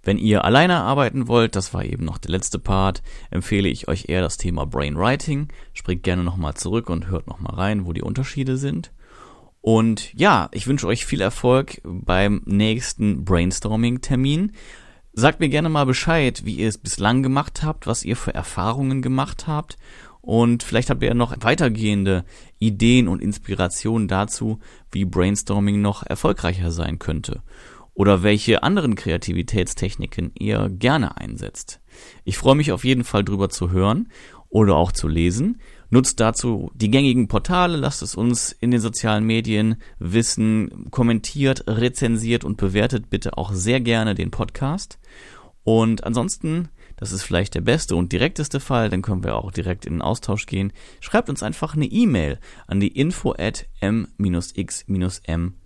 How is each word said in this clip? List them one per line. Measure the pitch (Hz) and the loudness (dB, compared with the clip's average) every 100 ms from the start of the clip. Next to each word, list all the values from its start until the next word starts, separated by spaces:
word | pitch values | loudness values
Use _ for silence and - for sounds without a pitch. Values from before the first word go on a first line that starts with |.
Wenn | - 101 | 0 2
ihr | 107 104 | 4 4
alleine | 92 127 180 175 | 6 4 4 2
arbeiten | 104 139 123 135 120 | 2 2 0 0 2
wollt, | 120 113 98 | 4 4 0
das | 90 | -4
war | 92 - | -4 -4
eben | - | -4
noch | 80 - | -6 -6
der | - | -4
letzte | 92 - - | -4 -2 -4
Part, | - 95 95 - - - - | 0 2 2 0 -8 -12 -6
empfehle | 90 - 101 98 | -6 0 0 0
ich | - - | -2 -4
euch | 92 - | -4 -2
eher | 90 | -2
das | 90 - | -2 -2
Thema | 90 85 73 | -4 -2 -2
Brainwriting. | 76 71 73 104 143 - 143 147 - - | -2 -2 0 0 0 -2 -4 -4 -10 -16
Springt | - - 90 | -10 -4 -2
gerne | - 90 | 0 0
nochmal | 87 92 78 78 | -2 -2 -4 -4
zurück | - 113 113 | -2 -2 -2
und | 85 90 | -6 -4
hört | 92 - | -6 -6
nochmal | - - - | -10 -8 -4
rein, | 98 107 87 | -2 -2 -4
wo | |
die | 80 | -6
Unterschiede | - 127 135 139 131 131 | -4 -4 -4 -4 -2 -2
sind. | 139 160 160 - - - - - - _ | -2 -6 -8 -18 -20 -20 -20 -20 -20 _
Und | - 113 113 110 - - | 4 4 4 0 -6 2
ja, | 190 123 78 | 4 4 0
ich | - 120 | -6 -2
wünsche | 139 - | -2 0
euch | 113 - | -2 -2
viel | 87 | -2
Erfolg | 98 - 123 127 139 - - | -2 0 4 4 2 -10 -10
beim | 90 - 92 101 104 | -6 0 2 2 0
nächsten | - 101 110 110 120 - 104 76 | 0 2 2 0 -4 -2 0 0
Brainstorming-Termin. | 90 87 87 - 104 110 120 127 - 127 135 151 208 - - - - - - | 2 2 2 -2 -2 0 0 -2 -2 0 2 0 -2 -6 -20 -20 -20 -20 -12
Sagt | - 135 - | 2 2 4
mir | 156 | 0
gerne | 147 160 | 2 2
mal | 156 135 | 2 2
Bescheid, | 123 - 165 131 - - | 2 2 2 2 -2 -8
wie | 82 | -2
ihr | 110 | -2
es | 104 | -2
bislang | 98 - 101 123 | -8 0 2 2
gemacht | 135 135 151 - | 2 0 -2 -4
habt, | 151 156 - | -4 -4 -4
was | 117 - | -4 -2
ihr | 123 | -4
für | - | -4
Erfahrungen | - - - 95 127 135 135 | -6 -6 -2 -2 0 0 0
gemacht | 127 131 139 - - | 0 -2 -2 -6 -4
habt. | 151 - - - - - - | -6 -6 -16 -20 -20 -20 -18
Und | - 113 117 120 | 0 4 4 2
vielleicht | - 113 123 | 2 0 2
habt | 127 | 0
ihr | 120 | 2
ja | |
noch | 120 120 - | 2 0 0
weitergehende | 120 151 139 107 107 104 98 92 - - - - | 0 4 2 2 0 2 2 0 -2 -16 -20 0
Ideen | 110 104 117 127 107 | 0 4 6 6 6
und | 92 | 0
Inspirationen | 104 101 - 92 90 - - 113 98 | -2 -4 -4 0 0 0 -2 0 0
dazu, | 95 107 - 110 110 - - - | 0 -2 -2 -4 -4 -10 -20 -8
wie | - | -4
Brainstorming | 95 92 90 101 - 101 101 104 | 0 2 2 2 0 2 2 2
noch | 101 98 | 2 0
erfolgreicher | - - - 101 85 92 85 | -6 0 0 2 -2 0 -2
sein | 82 82 80 | -2 -4 -4
könnte. | - 78 - - - - - - - | -4 -4 -4 -8 -10 -20 -20 -20 -14
Oder | - 98 95 | 2 6 6
welche | 104 104 - 110 | 6 4 4 2
anderen | 147 190 147 101 | 4 2 0 0
Kreativitätstechniken | - 85 - 87 - - 90 - 92 - - - 85 - | -2 -2 -2 -4 0 -2 -2 -2 -4 -4 -8 -6 -6 -4
ihr | 104 107 101 | -2 0 -2
gerne | 92 120 151 110 - | 0 2 2 0 -4
einsetzt. | 53 123 - - - - _ - - - | -10 -10 -12 -12 -16 -18 _ -20 -20 -12
Ich | - - | -8 2
freue | 131 143 | 6 6
mich | 147 | 4
auf | 107 127 | 0 2
jeden | 127 | 0
Fall | 120 104 98 | 2 0 0
drüber | 98 98 | 0 -2
zu | - 87 | -2 -2
hören | 92 98 131 233 - - - - | 2 2 2 -4 -10 -20 -20 0
oder | 104 104 78 | 4 6 6
auch | 87 | 4
zu | - 76 | 0 0
lesen. | 80 85 98 185 123 - - - | 2 2 2 -2 -4 -12 -20 4
Nutzt | 120 131 - | 4 4 2
dazu | 113 113 123 104 - | 0 2 -2 -2 -6
die | - 107 | -2 2
gängigen | 135 139 127 107 | 4 4 2 2
Portale, | 110 - 180 175 160 | 0 0 0 2 0
lasst | 135 - | -2 -4
es | 101 - | -8 -2
uns | 117 120 - | 0 0 -4
in | - 120 | -2 0
den | 120 | 2
sozialen | 110 107 110 107 110 | 0 -2 0 0 2
Medien | 113 113 107 110 113 - - | 0 0 2 2 0 -8 -10
wissen, | 87 110 120 - 110 110 95 50 - | 0 2 2 0 2 2 -2 -8 -6
kommentiert, | - 117 113 - 143 135 131 - | 0 2 2 -2 0 0 0 -2
rezensiert | 110 123 - 123 113 113 117 73 | 0 0 0 0 0 0 0 -2
und | 104 | -2
bewertet | 98 101 107 120 - | 0 2 2 0 -2
bitte | 104 - - | -4 -4 -6
auch | 95 | -4
sehr | 95 95 131 | -2 2 2
gerne | 117 117 107 98 | 2 0 0 -2
den | 87 | -4
Podcast. | - 101 - 135 175 - - - - - - - - - | -4 -6 -4 -4 -4 -8 -18 -20 -20 -20 -20 -20 -6 2
Und | 113 113 110 - | 4 4 0 -2
ansonsten, | 117 175 - 160 160 170 - - - | -2 -4 -4 -4 -4 -4 -12 -20 -12
das | - | -8
ist | 95 | -8
vielleicht | - 87 92 - | -2 0 0 -2
der | |
beste | - 151 - 85 | 0 0 0 -2
und | 90 | 0
direkteste | 90 143 - 147 143 | 0 0 -2 -4 -6
Fall, | - 123 107 | -2 0 0
dann | 92 | -2
können | 92 92 - | -2 -2 -2
wir | 55 | -4
auch | 92 | -6
direkt | 90 92 92 - | -6 -4 -4 -4
in | 82 | -4
den | |
Austausch | 78 - - 101 - | -2 -4 -4 -6 -4
gehen. | 95 98 - - - | -4 -4 -8 -20 -18
Schreibt | - 220 240 | -2 -2 -2
uns | 139 | -6
einfach | - - 156 151 | -6 -6 -4 -2
eine | 147 | 0
E-Mail | 214 233 110 73 - - - - | 2 2 2 0 -4 -12 -20 -4
an | 98 | 0
die | 101 - | 0 0
info | 151 180 - - | -2 0 -4 -2
at | 101 - - - | -4 -4 -14 -6
m | 98 113 - - 98 85 - - | -2 -2 -4 -4 -2 -2 -4 -8
x | 92 - - 95 90 - - | -8 -8 -4 -2 -2 -4 -4
m | 82 90 - | -4 -4 -8